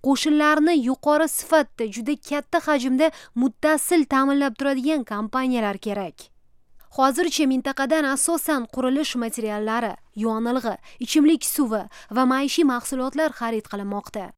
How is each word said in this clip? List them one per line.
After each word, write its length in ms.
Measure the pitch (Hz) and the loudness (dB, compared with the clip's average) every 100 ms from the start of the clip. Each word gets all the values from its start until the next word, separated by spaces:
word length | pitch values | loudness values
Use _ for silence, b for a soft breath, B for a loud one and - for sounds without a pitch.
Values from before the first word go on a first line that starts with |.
qo'shinlarni 720 | 269 269 311 302 302 302 311 330 240 | 2 2 2 4 4 4 4 2 2
yuqori 400 | 262 294 302 320 - | -2 2 2 2 -2
sifatda, 500 | - 320 269 - 226 | 2 2 2 -4 -8
juda 280 | 214 226 294 - | -6 -4 -6 -4
katta 300 | 294 - 339 302 | -8 -2 -2 2
hajmda 420 | 285 262 262 320 B B | 0 2 2 2 B B
muttasil 720 | - 254 - 302 - - 359 285 | -2 -2 0 0 0 2 2 2
ta'minlab 540 | 269 269 277 277 220 | 2 2 2 0 -2
turadigan 480 | 277 269 262 311 233 | -2 0 0 -2 -2
kompaniyalar 720 | 208 214 254 262 247 208 196 | -6 -4 -2 0 0 -2 -4
kerak. 500 | 214 202 180 - - _ _ _ _ - b - | -6 -6 -6 -12 -20 _ _ _ _ -20 b 2
Hozircha 480 | 269 269 339 - 285 | 2 4 0 2 2
mintaqadan 580 | 262 277 269 277 320 285 | 2 -2 -4 0 0 0
asosan 560 | 269 - 330 320 285 233 - | 0 0 -2 0 -2 -2 -4
qurilish 400 | 254 269 311 247 | 0 0 -2 -4
materiallari, 800 | 233 226 220 208 214 226 226 - - - | -6 -4 -6 -4 -2 -2 -4 -8 -16 -4
yonilg'i, 600 | 226 220 233 254 240 190 B B | -2 -2 -2 -2 -2 -8 B B
ichimlik 440 | 240 311 302 320 - | 0 4 6 4 0
suvi 420 | - 254 220 208 B B | 0 0 0 -6 B B
va 120 | 214 254 | 0 2
maishiy 420 | 262 277 - 302 | 2 0 2 2
mahsulotlar 640 | 247 - 262 254 269 311 - | 2 -4 -6 -4 -2 -4 -4
xarid 260 | 233 226 - | -6 -6 -8
qilinmoqda. 580 | 202 196 202 - 220 185 | -10 -8 -8 -8 -12 -12